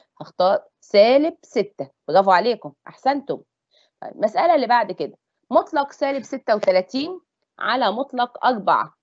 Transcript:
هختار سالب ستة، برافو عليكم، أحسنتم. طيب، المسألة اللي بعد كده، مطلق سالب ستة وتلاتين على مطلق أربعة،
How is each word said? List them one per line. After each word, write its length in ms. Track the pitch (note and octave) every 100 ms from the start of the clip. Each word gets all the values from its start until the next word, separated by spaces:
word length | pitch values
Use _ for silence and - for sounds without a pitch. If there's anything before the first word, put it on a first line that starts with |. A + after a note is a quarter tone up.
| _ _
هختار 380 | D3+ - F#3 G3+ - _
سالب 560 | - G3+ A3+ C4+ D#4+ -
ستة، 480 | _ A#3 G3 - C3+ _ -
برافو 240 | F3 G3
عليكم، 400 | F3+ A3+ A3 D3 _ -
أحسنتم. 520 | - C4 C#4+ - C#3+ _ _ _ _ _ _
طيب، 100 | A2 -
المسألة 400 | G#3+ F#3 E4+ D#4
اللي 120 | A3+
بعد 240 | A#3+ G#3+
كده، 260 | F#3 C#3+ - _ _ -
مطلق 400 | C#4+ - D4+ C#4
سالب 320 | - C#4 C#4
ستة 320 | - C4 - G#3
وتلاتين 640 | F#3+ F#3 F#3 C4 D#4+ F#4 _ _ _ -
على 320 | G3+ B3+ A3
مطلق 540 | A3 C4+ B3+ A#3+ - A#3
أربعة، 480 | A3+ - C3 D#3 _